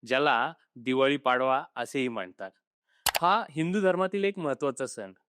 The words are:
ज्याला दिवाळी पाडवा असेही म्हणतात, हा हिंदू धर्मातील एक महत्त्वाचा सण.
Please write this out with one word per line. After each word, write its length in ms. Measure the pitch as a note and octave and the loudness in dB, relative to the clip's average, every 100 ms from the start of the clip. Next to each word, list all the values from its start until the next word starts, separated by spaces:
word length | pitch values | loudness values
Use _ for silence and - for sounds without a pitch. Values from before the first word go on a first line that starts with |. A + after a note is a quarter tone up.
| A#2 | 0
ज्याला 460 | C3 D3 A#2+ C3+ E3 _ - | 2 4 2 0 -4 _ -12
दिवाळी 400 | A#2+ C3 C3+ C#3+ | -2 2 4 2
पाडवा 480 | C3+ B2+ C3 C3 D#3+ - | 2 2 2 0 -2 -8
असेही 320 | A#2+ C#3+ B2 | -6 -2 -2
म्हणतात, 420 | A#2 F2+ F2 F#2+ _ _ _ _ _ - | -4 -10 -10 -16 _ _ _ _ _ -2
हा 380 | - E3+ G#3 G#3 | 2 2 2 -2
हिंदू 300 | C#3+ D#3+ F#3+ | -4 -2 2
धर्मातील 440 | F#3+ F3 F#3 G3+ | 2 2 0 0
एक 140 | G3 G3 | -2 -2
महत्त्वाचा 480 | D#3 C3 C#3+ B2+ C3 | -4 -2 -2 -4 -8
सण. 260 | - G2 F#2 | -8 -12 -14